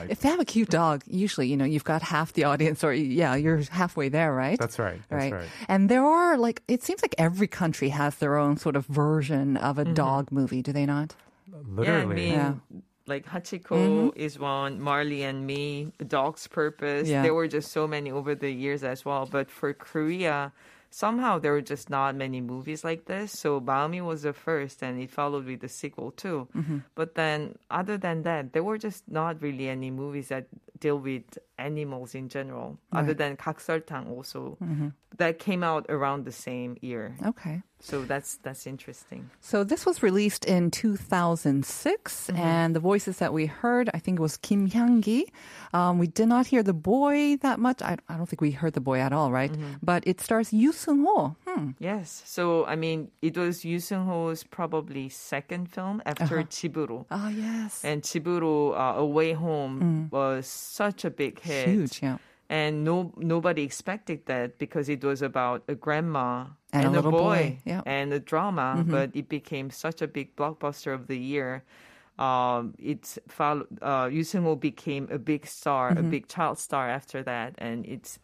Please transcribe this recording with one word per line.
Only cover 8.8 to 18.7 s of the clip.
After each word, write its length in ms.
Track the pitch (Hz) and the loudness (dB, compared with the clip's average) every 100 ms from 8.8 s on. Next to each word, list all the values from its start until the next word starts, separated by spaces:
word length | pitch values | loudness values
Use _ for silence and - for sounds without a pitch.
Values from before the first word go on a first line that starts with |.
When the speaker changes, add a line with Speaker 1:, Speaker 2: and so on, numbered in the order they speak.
Speaker 2:
of 80 | 135 | 0
version 720 | 143 151 156 139 143 139 131 | 2 4 4 2 2 2 2
of 160 | 139 143 | 0 0
a 80 | |
Speaker 3:
Mm-hmm. 80 | 156 | 2
Speaker 2:
dog 400 | 156 135 135 143 | 2 4 2 2
movie, 300 | 139 131 127 | 0 2 0
do 80 | 127 | -2
they 140 | 143 143 | 0 2
not? 240 | 143 156 - - _ - 151 127 | 2 -2 -6 -20 _ -20 -14 -8
Speaker 1:
Literally. 240 | 98 139 | 0 2
Speaker 3:
Yeah, 80 | 165 | 4
I 140 | - | 2
mean, 180 | 170 170 | 0 2
Speaker 2:
Yeah. 480 | 151 139 139 - - - _ - | 2 2 -2 -8 -18 -18 _ -8
Speaker 3:
like, 200 | 143 - | -8 -6
Hachiko 500 | 180 - 180 - 165 | -10 -8 -10 0 4
Speaker 2:
Mm-hmm. 320 | 190 175 269 - | 6 6 4 2
Speaker 3:
is 220 | 151 139 | -4 -4
one, 420 | 139 139 139 135 | -2 0 -2 -2
Marley 420 | 147 143 147 143 139 | 0 0 0 -2 -4
and 160 | 135 135 | -4 -4
Me, 460 | 143 147 143 151 - | -4 -4 -4 -8 -10
A 40 | |
Dog's 420 | 123 143 139 - - | -2 0 0 -2 -8
Purpose. 600 | - 151 - 147 143 156 | -2 -2 -2 -4 0 2
Speaker 2:
Yeah. 120 | 143 | 4
Speaker 3:
There 120 | 160 | 4
were 140 | 165 160 | 4 2
just 200 | 147 - | -2 -2
so 140 | 160 156 | -2 -2
many 240 | 147 143 | -2 -4
over 240 | 139 143 | -4 -2
the 140 | 143 143 | -2 -2
years 320 | 127 139 | -4 -4